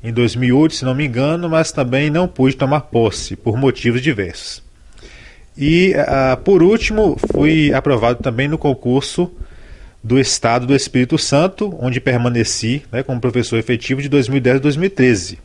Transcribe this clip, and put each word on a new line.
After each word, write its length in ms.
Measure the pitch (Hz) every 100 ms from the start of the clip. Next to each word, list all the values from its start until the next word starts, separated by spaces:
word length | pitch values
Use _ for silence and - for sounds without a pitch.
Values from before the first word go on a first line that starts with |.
Em 100 | 117
dois 220 | 113 120
mil 140 | 117 127
e 40 |
oito, 220 | 127 156
se 100 | 156 131
não 80 |
me 120 | 131 147
engano, 420 | 117 139 170 175
mas 220 | 160 160
também 380 | - 127 127 151
não 180 | 156 180
pude 300 | - 131 131
tomar 240 | 135 147
posse 560 | - 117 113 - - -
por 200 | - 110
motivos 440 | 135 - 117 120
diversos. 640 | 135 117 92 - - - - - - - - - - - - -
E, 380 | 143 170 185 147
ah, 400 | - 135 135 127
por 200 | - 196
último, 540 | 170 226 - 214 208 - -
fui 400 | - 151 160 147
aprovado 500 | 131 143 127 117 123
também 260 | 135 117 143
no 100 | 156
concurso 720 | 151 131 123 127 - - 180 - - - - - - -
do 160 | 110 127
Estado 480 | 131 - 117 120 123
do 80 |
Espírito 440 | 139 - 127 127 156
Santo, 580 | - 139 180 - 214 -
onde 200 | 123 123
permaneci, 840 | 135 123 123 120 113 - 110 135 -
né, 120 | 117
como 180 | 135 127
professor 380 | 123 123 120 113
efetivo 420 | 113 120 - 135
de 80 | 143
dois 180 | 143 117
mil 120 | 139
e 20 |
dez 160 | 123 135
a 40 |
dois 160 | 143 143
mil 100 | 190
e 40 |
treze 480 | 196 127 104 87 95